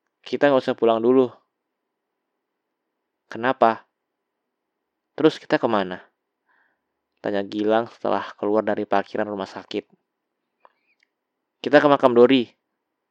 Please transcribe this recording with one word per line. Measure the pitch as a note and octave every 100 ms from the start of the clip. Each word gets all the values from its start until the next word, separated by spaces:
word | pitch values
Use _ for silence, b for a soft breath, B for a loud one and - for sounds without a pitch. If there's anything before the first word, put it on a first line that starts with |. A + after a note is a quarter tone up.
| _ _
kita | - B2 D3
nggak | C3
usah | C3 A#2+
pulang | A2+ A2+
dulu." | A#2 C3 B2 - _ _ _ _ _ _ _ _ _ _ _ _ _ _ _ _ _ _ -
"Kenapa? | A2+ B2 - A2+ A2 - _ _ _ _ _ _ _ _ _ _ _ _
Terus | - D3+ -
kita | - D#3
kemana?" | B2 G#2+ F#2 F2+ - _ _ _ _ _ _ _ _ _ _ _
tanya | A2 G2+
Gilang | G2 G#2 G#2 A2 A#2+
setelah | - G2+ G2+ - -
keluar | G#2 G#2
dari | G#2 G#2 G#2
parkiran | G2 - G#2+ G#2
rumah | G2+ F#2+
sakit. | G2 - G#2 - _ _ _ _ _ _ _ _ _ _ _ _ _ _ _ _ _
"Kita | C3+ C#3+
ke | D3
makam | C#3 C3 A#2+
Dori." | B2 C3+ A2+ _ _ _ _ _ _